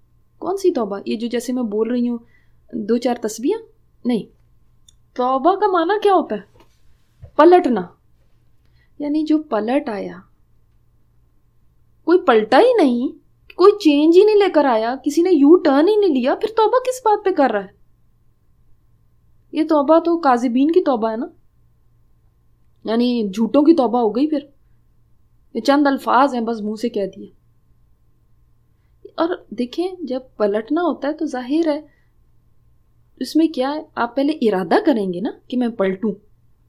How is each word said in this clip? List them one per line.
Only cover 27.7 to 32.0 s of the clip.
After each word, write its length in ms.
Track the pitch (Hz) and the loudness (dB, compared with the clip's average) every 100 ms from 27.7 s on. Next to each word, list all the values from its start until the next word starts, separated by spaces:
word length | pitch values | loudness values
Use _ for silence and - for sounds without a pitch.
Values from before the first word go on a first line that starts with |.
| _ _ _ _ _ _ _ _ _ _ _ _ _ - - | _ _ _ _ _ _ _ _ _ _ _ _ _ -14 -6
और 260 | 330 359 - | -6 -6 -10
देखें, 520 | 208 247 - 370 370 285 | -10 -8 -6 -8 -8 -10
जब 240 | 254 - - | -10 -10 -4
पलटना 420 | 208 208 220 311 | -2 -2 -2 -2
होता 260 | 349 233 277 | -2 -2 -6
है 60 | |
तो 120 | 311 311 | -6 -8
जाहिर 420 | 254 247 311 330 | -8 -4 -2 -2
है 200 | 294 302 _ | -4 -8 _